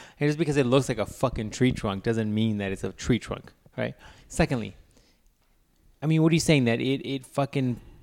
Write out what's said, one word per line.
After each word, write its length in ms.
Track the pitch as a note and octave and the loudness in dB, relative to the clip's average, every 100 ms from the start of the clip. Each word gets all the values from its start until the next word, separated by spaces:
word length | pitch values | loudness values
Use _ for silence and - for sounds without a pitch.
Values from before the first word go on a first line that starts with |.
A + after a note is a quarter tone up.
| - - | -20 -2
And 100 | D3 | -2
just 100 | D3+ | 0
because 180 | D3+ C#3+ | 0 2
it 100 | B2 | 4
looks 220 | C3+ B2+ | 4 2
like 100 | G#2+ | -2
a 80 | G2 | -6
fucking 440 | - B2+ - G#2+ | -2 -2 -2 -6
tree 200 | - B2+ | 2 2
trunk 320 | A#2+ G#2+ G2 | 2 -4 -2
doesn't 300 | A#2 A2+ G#2+ | -2 -2 0
mean 260 | G#2+ A2+ G#2 | 0 0 0
that 140 | G2 | -4
it's 100 | G2 | -6
a 100 | G2 | -8
tree 260 | - - A#2 | -6 0 0
trunk, 340 | - G2 - - _ - | -2 -10 -12 -20 _ -8
right? 180 | A#2 - - - - | -8 -8 -20 -20 -6
Secondly, 480 | - D#3+ B2+ G2+ - _ _ _ _ _ _ _ _ _ _ _ _ | -2 0 -2 -6 -12 _ _ _ _ _ _ _ _ _ _ _ _
I 40 | D3 | 0
mean, 160 | D#3+ | 2
what 100 | D#3+ | 4
are 20 | |
you 60 | E3 | 4
saying? 240 | - D3 | 4 4
That 160 | A#2+ A#2+ | 4 2
it, 260 | B2+ C#3 A#2 | 0 -2 -4
it 200 | C3+ - | -8 -6
fucking, 540 | - C#3 C#3 B2+ A2+ - - | -4 -2 -2 -2 -4 -10 -14